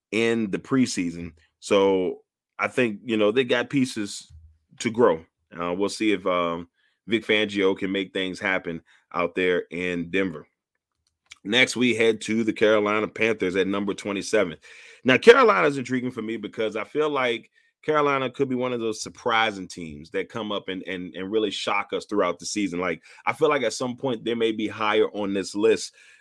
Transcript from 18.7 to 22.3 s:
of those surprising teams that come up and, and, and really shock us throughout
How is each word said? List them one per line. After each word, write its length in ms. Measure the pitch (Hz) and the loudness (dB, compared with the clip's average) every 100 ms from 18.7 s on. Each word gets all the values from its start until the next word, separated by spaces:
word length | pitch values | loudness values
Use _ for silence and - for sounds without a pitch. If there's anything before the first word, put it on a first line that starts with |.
of 60 | 123 | -2
those 240 | 113 107 | -4 -4
surprising 640 | 113 - 123 113 113 98 90 | -10 -6 0 2 2 -2 -10
teams 420 | - 82 73 82 | -12 -12 -14 -8
that 180 | 95 92 | -6 -6
come 240 | 120 107 | -8 -6
up 180 | 101 - | -6 -6
and, 120 | 95 - | -8 -8
and, 260 | 92 90 | -8 -6
and 180 | 87 95 | -8 -2
really 200 | 110 107 | 0 0
shock 420 | - - 101 95 | -2 -2 -2 -2
us 120 | 95 - | -6 -4
throughout 340 | 104 90 | 0 0